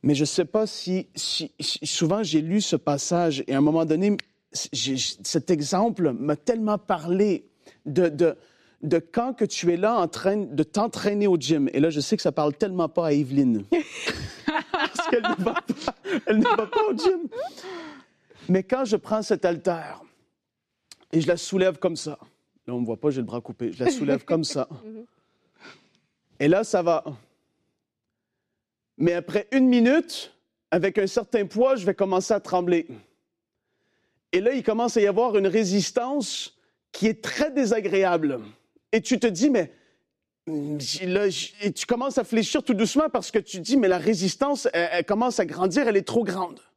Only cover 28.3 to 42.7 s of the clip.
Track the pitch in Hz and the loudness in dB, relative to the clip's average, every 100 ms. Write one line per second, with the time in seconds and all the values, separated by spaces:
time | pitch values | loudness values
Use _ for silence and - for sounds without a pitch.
28.3 | _ _ _ _ _ _ - 165 175 175 | _ _ _ _ _ _ 0 0 0 -2
29.3 | 208 - 269 262 247 233 302 339 - - | -4 0 4 6 6 6 4 2 -12 -14
30.3 | _ _ _ _ 175 190 202 190 - 208 | _ _ _ _ 0 0 0 0 -2 0
31.3 | 226 196 208 254 269 185 175 196 185 185 | -2 0 2 2 4 0 0 0 0 2
32.3 | 208 - 185 180 175 160 117 _ _ _ | -2 2 0 2 0 0 -16 _ _ _
33.3 | _ _ _ _ _ _ _ _ _ _ | _ _ _ _ _ _ _ _ _ _
34.3 | 180 214 269 220 220 240 226 202 196 247 | 0 2 0 0 0 0 4 4 4 2
35.3 | 208 196 202 196 196 175 - 247 285 220 | 2 4 2 2 0 0 -2 -2 -4 -4
36.3 | - - _ _ _ _ - 214 220 - | -8 -10 _ _ _ _ -2 0 0 -6
37.3 | - 302 277 233 226 196 196 190 175 151 | -2 0 0 2 0 2 2 4 2 0
38.3 | 127 107 - _ _ _ 220 - 247 233 | -2 -10 -20 _ _ _ -2 2 0 0
39.3 | 175 285 240 156 _ _ _ _ _ _ | 2 2 2 0 _ _ _ _ _ _
40.3 | _ - 156 143 147 135 - 185 190 202 | _ -8 -6 -4 -6 -6 -6 -2 0 0
41.3 | - - 202 202 - - 240 269 262 226 | -2 -10 -6 -6 -4 -4 -2 0 -2 0
42.3 | 226 214 302 - | 0 0 -2 0